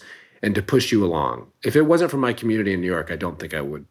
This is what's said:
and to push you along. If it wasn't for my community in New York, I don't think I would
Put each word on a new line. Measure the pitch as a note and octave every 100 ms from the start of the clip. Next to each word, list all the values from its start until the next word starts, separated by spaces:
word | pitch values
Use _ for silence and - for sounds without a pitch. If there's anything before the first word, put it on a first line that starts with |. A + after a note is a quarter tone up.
| - - - _
and | G#2 G2+
to |
push | F#2+ C3 -
you | A2 F#2
along. | D#2+ C2 A#1+ - _
If | - D3
it |
wasn't | D3+ E3+ F3
for | C#3
my | B2
community | - A2+ A2 G2+
in | F#2+
New | F2+
York, | E2+ D#2
I | E2
don't | F2 D2+
think | D#2+
I | D#2
would | C#2+ D2 C#2+